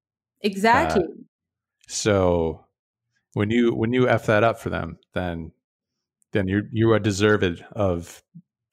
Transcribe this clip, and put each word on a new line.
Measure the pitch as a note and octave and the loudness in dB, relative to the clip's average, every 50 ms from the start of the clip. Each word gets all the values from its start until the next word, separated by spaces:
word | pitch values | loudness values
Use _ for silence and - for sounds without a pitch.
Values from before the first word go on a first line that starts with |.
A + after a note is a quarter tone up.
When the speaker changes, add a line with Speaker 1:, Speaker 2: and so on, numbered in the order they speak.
| _ _ _ _ _ _ _ _ | _ _ _ _ _ _ _ _
Speaker 1:
Exactly. | - G#3+ F#3 G3 G3 A3+ A#3+ C4+ D#4+ - - G3+ E3+ | -6 -6 -4 0 2 2 4 2 2 2 0 0 -2
Speaker 2:
uh, | D#3 - - - _ _ _ _ _ _ _ _ _ _ _ _ | -2 -6 -14 -20 _ _ _ _ _ _ _ _ _ _ _ _
so | - - - - A2+ G2+ G2 F#2 F2+ F2 F2 E2 D#2+ D#2 - _ _ _ _ _ _ _ _ _ _ _ _ _ _ - | -14 -10 -4 0 0 2 4 4 4 2 2 0 -2 -4 -8 _ _ _ _ _ _ _ _ _ _ _ _ _ _ -6
when | A#2 G#2 G#2 | -4 -2 0
you, | A2+ A#2+ A#2+ A#2 B2+ | 2 2 2 2 0
when | B2 A2+ A2+ B2 | 0 -2 0 0
you | B2+ B2 A#2+ | 2 2 2
F | A#2 A2 - | 2 0 0
that | - A2 G#2 A2 | 2 2 2 2
up | A2+ G#2+ - | 2 0 -2
for | - - | -6 -6
them, | F2+ F2 F2 E2+ F2 - _ _ - | -6 -6 -6 -8 -10 -14 _ _ -8
then, | G2 F2+ F2 E2+ E2+ E2 D#2 - _ _ _ _ _ _ _ _ _ _ _ _ _ _ _ - | -6 -6 -6 -6 -8 -10 -12 -16 _ _ _ _ _ _ _ _ _ _ _ _ _ _ _ -4
then | G#2 F#2+ F#2 | -4 -2 0
you, | F#2+ G#2 G#2 - - | -2 -2 -2 -4 -2
you | G#2+ A2+ A2+ A2 | 0 2 4 4
are | G#2 | 2
deserved | G2 G#2+ G2 F#2 G#2 G#2+ G#2 G2 G2 F2+ F2 D#2+ - - - | 2 0 0 2 2 4 4 4 2 -2 -4 -4 -12 -12 -6
of | A2+ G2+ F#2+ F2 F2 E2+ - - - _ _ - - - _ _ _ _ _ | -2 -2 -2 -2 -4 -6 -12 -18 -20 _ _ -20 -20 -20 _ _ _ _ _